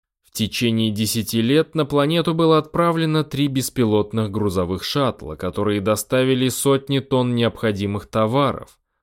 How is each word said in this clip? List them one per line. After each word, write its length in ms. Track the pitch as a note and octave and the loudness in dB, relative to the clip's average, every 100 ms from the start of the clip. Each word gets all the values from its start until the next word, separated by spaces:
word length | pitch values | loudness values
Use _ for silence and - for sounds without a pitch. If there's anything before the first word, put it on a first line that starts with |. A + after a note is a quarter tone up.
| _ _ | _ _
В 80 | _ | _
течение 580 | - G#2 - A#2+ A2 A2 | -4 -4 0 0 2 0
десяти 500 | G#2 G#2+ A#2 G#2 A#2 | 0 -2 -2 -2 0
лет 320 | A2+ D3 D#3+ | 2 2 0
на 120 | D#3+ C#3 | -2 0
планету 480 | C#3+ C#3+ E3+ E3 | 0 2 0 0
было 240 | E3 D#3+ D#3 | 2 4 4
отправлено 680 | D3+ E3 E3+ E3 D#3+ D#3 | 2 0 0 0 0 0
три 240 | D3+ C#3 C#3+ | -2 -2 -2
беспилотных 840 | C3 B2 - A2 G#2+ G#2 A2+ G#2+ | -2 -2 0 2 2 0 -2 -2
грузовых 540 | G#2 G#2 F#2 F2 F#2 | -2 -2 0 -2 -4
шаттла, 520 | - C#3+ C3 - D2+ D#2 | -4 -2 -2 -4 -10 -8
которые 440 | F#2 G#2 G#2 G#2 | -6 -2 -2 0
доставили 680 | G2 G#2 - B2+ C3 B2+ C3 | 0 -2 0 0 2 2 0
сотни 500 | - C#3 C3+ C3+ C#3 | 0 2 0 0 -4
тонн 340 | - C3 B2 | 0 0 2
необходимых 760 | A#2+ A2+ - A2+ G2 G2+ G2+ E2+ | 2 0 0 -2 0 -2 -4 -4
товаров, 680 | A2+ A2 C3 C3+ - - _ _ _ | -2 0 0 0 -4 -10 _ _ _